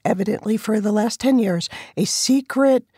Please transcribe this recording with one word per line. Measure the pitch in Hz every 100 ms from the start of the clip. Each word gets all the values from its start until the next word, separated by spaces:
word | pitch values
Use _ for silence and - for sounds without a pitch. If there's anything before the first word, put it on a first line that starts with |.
| -
evidently, | 190 202 - 214 220
for | - 214
the | 208
last | 208 226 -
ten | 254 262
years, | 196 170 - - - -
a | 190
secret | - - 269 262 262 269 254 -